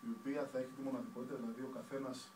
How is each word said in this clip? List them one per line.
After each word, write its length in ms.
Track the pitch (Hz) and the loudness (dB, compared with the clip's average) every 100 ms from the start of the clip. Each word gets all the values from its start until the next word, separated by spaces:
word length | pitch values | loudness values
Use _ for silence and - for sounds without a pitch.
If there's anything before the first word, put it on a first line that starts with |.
| 117 | -2
η 20 | 110 | -2
οποία 240 | 135 139 135 | 2 2 4
θα 60 | 127 | 2
έχει 100 | 127 - | 2 0
τη 40 | 135 | 0
μοναδικότητα, 480 | 127 113 123 123 135 | 2 0 -2 -2 0
δηλαδή 200 | 117 117 131 | 0 0 -2
ο 20 | 127 | -2
καθένας 400 | - 135 131 127 - | -2 0 0 -2 -6